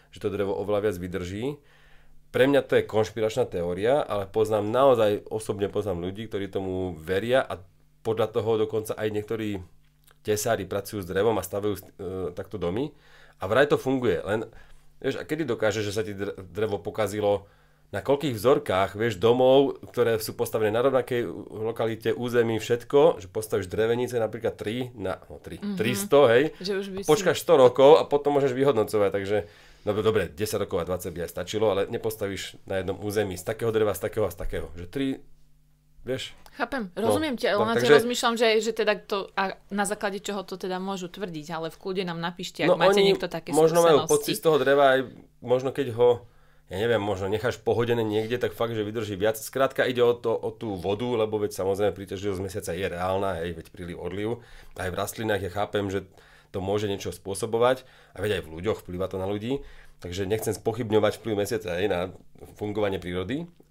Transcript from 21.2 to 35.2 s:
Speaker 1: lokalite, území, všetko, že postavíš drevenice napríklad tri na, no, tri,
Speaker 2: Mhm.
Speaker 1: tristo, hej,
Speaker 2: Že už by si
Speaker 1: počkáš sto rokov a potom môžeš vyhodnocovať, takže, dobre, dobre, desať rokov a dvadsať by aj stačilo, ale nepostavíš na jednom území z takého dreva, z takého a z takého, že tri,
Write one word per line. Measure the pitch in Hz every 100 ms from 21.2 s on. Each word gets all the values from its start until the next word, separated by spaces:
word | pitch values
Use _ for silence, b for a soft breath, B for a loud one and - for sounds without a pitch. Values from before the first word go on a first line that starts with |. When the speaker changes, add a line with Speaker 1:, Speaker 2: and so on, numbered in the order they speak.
| 92 65 -
Speaker 1:
lokalite, | 104 110 110 113 110 113
území, | 104 120 120 113 110
všetko, | - 120 - 143 160 -
že | 92
postavíš | 110 - 110 92
drevenice | 95 113 120 120 120
napríklad | 110 117 107
tri | - 104 120 123
na, | 120 92 92
no, | - 73
tri, | - -
Speaker 2:
Mhm. | 202 190
Speaker 1:
tristo, | - 202 202 139 127
hej, | 120 151 -
Speaker 2:
Že | 185 196
už | 196
by | 190
si | 190
Speaker 1:
počkáš | 151 180 143
sto | - 165
rokov | - - 139 160
a |
potom | - 143 143 143
môžeš | 139
vyhodnocovať, | 123 135 113 101 107 98
takže, | 101 98 104 104 B B B
dobre, | 107 104
dobre, | 107 104 82
desať | 73 104 104 98
rokov | 92
a | 85
dvadsať | 90 95
by | 82
aj | 82
stačilo, | - 90 107 107
ale | 95 101
nepostavíš | 117 113 - 101 95 - - -
na | 95
jednom | 92 -
území | 104 104 98 87
z | -
takého | 113 117
dreva, | 110 107
z | 95
takého | 107 113 98
a |
z | -
takého, | 90 92 78
že | 85 90
tri, | 139 135 -